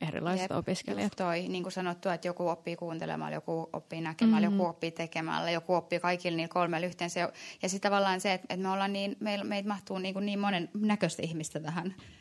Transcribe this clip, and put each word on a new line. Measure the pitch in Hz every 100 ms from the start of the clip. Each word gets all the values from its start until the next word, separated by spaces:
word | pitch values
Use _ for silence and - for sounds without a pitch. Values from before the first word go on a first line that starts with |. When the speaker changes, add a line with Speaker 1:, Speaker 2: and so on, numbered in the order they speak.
| 160
Speaker 1:
erilaiset | - 165 185 185
Speaker 2:
Jep, | -
Speaker 1:
opiskelijat. | - 185 - 196
Speaker 2:
just | 202 -
toi, | 180 170 180
niin | 180
kuin | 185
sanottu, | 185 180 175 190
että | 170 180
joku | 175 175
oppii | 165 - 170
kuuntelemalla, | 170 160 160 156 156
joku | 151 - 165 160
oppii | 156 - 165
näkemällä, | 160 160 226 214 202
Speaker 1:
Mm. |
Speaker 2:
joku | 196 175
oppii | 165 165
tekemällä, | 165 165 160 160 160 165
joku | 170 170
oppii | 180 175 175
kaikilla | 180 175 180 165
niillä | 165
kolmella | 180 170 165 180
yhteensä. | - 175 180
Ja, | 170 - - -
ja | 190
sit | 190
tavallaan | 202 202 196 185
se, | 202
että, | 185 -
että | 180
me | 190
ollaan | 190 196
niin, | 196 202 202
meil-, | 214 202
meitä | 208 202 202
mahtuu | 196 - 190
niin | 190
kuin | 190 202
niin | 202
monen | 202 180 170
näköistä | 208 214 208 170 -
ihmistä | 170 165 156 151
tähän, | 156 170 180 185 - -